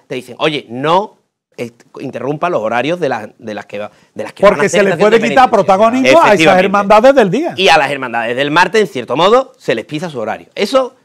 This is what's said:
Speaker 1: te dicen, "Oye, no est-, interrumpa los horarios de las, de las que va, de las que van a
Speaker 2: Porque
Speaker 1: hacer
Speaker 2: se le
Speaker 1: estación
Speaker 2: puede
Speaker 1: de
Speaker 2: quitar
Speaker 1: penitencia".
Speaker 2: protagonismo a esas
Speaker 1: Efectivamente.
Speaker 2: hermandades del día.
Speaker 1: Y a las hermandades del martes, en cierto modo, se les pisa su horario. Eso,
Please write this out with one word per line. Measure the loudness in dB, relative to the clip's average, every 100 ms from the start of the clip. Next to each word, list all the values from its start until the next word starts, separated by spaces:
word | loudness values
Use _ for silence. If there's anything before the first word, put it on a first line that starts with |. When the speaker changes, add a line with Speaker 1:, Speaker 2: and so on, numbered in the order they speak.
| -14
Speaker 1:
te | -12
dicen, | -12 -6
"Oye, | -4 -4 -10
no | -8 -2 0 -2 _ _ _ _ -14
est-, | -14 _ _ -14
interrumpa | -12 -10 -8 -4 -4
los | -2
horarios | -2 -2 -2 -2
de | -4
las, | -6 -10 _
de | -12
las | -12 -12
que | -12
va, | -12 _ _
de | -14
las | -14
que | 0
van | 2
a | 2
Speaker 2:
Porque | 0
Speaker 1:
hacer | 0
Speaker 2:
se |
le | 0
Speaker 1:
estación | 2 2
Speaker 2:
puede | 2
Speaker 1:
de | 0
Speaker 2:
quitar | 2 2
Speaker 1:
penitencia". |
Speaker 2:
protagonismo | 2 2 2 2 2 4
a |
esas | 4 4
Speaker 1:
Efectivamente. | 4 4 4
Speaker 2:
hermandades | 2 0 4 4 6
del | 4 2
día. | 0 -4 -2
Speaker 1:
Y | 2
a | 2
las | 2
hermandades | -4 -6 -4 -4 -4
del | -2
martes, | 0 2 0
en | -2
cierto | -4 -6 0
modo, | 2 2 0 _
se | -6
les | -4
pisa | -4 -10 -10
su | -8
horario. | -8 -8 -10
Eso, | -6 -2 -2 -2 _